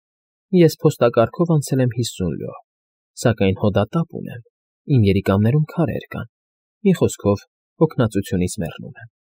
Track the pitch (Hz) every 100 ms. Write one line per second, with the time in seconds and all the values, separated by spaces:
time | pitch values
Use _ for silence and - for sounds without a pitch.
0 | _ _ _ _ _ 185 160 - 156 -
1 | 120 120 113 - 170 156 - 135 123 117
2 | 117 - 90 57 - - - _ _ _
3 | _ - 123 - 95 95 107 101 101 170
4 | 160 55 50 - - _ _ _ - 135
5 | 101 98 101 98 107 147 151 - 147 80
6 | - - 113 _ _ _ _ _ 202 180
7 | 101 - 101 101 - _ _ _ 160 -
8 | 113 101 - 95 90 - 80 - - -
9 | - _ _